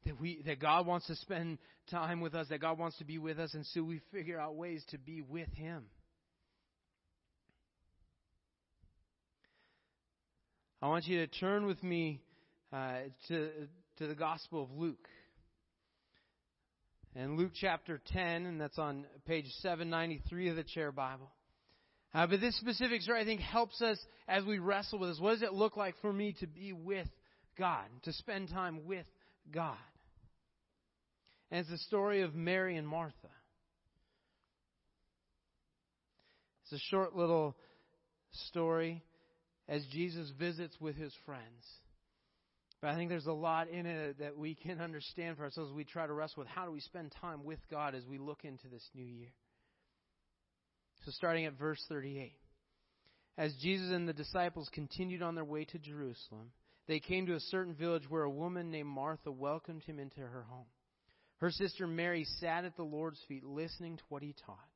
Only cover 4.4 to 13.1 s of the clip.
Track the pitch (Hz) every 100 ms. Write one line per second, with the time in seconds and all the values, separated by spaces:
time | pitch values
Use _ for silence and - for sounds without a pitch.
4.4 | 151 156 175 160 - 147 131 165 135 160
5.4 | 160 - 156 170 107 - - _ _ _
6.4 | _ _ _ _ _ _ _ _ _ _
7.4 | _ _ _ _ _ _ _ _ _ _
8.4 | _ _ _ _ - _ _ _ _ _
9.4 | _ _ _ _ _ _ _ _ _ _
10.4 | _ _ _ _ 139 165 160 180 160 -
11.4 | 185 202 208 180 180 170 160 143 - _
12.4 | _ _ _ 135 131 127 135